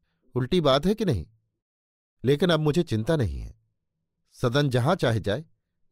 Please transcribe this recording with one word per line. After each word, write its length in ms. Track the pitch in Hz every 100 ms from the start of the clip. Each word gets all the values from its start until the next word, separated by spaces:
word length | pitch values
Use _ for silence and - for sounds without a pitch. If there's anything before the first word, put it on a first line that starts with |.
| _ _ _ 127
उल्टी 260 | 127 180
बात 240 | 147 135 170
है 100 | 220
कि 100 | 202
नहीं? 220 | 104 - _ _ _ _ _ _ _ _ _ 117
लेकिन 240 | 143 180
अब 100 | 156
मुझे 240 | 151 170
चिंता 320 | 170 107 110 160
नहीं 240 | 85 65
है। 220 | 57 - _ _ _ _ _ _ _
सदन 360 | - 127 131 147
जहां 260 | 120 123 185
चाहे 240 | 131 110
जाए, 260 | 98 113 160 _ _ _ _